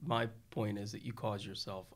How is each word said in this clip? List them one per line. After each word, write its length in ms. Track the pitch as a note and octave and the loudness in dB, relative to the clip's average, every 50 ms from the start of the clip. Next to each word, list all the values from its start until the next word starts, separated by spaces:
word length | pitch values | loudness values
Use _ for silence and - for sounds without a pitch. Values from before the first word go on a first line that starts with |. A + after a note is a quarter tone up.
| C#3+ | 0
My 260 | - A#2 A#2 A#2 A2 A2 - - - | 4 4 4 4 2 0 -6 -14 -4
point 300 | - - G#2+ G#2 G2+ G2+ | 0 2 2 2 2 0
is 120 | G2+ G#2+ A2 | -2 -4 -4
that 100 | G#2+ - | -4 -4
you 100 | A#2+ A2+ | -4 -4
cause 320 | - - A2 G#2 G2 G2+ | 0 0 0 0 0 -2
yourself 400 | G2+ F#2+ - - - G2 F#2+ F#2 - - | -4 -6 -6 -4 -4 -4 -6 -6 -10 -14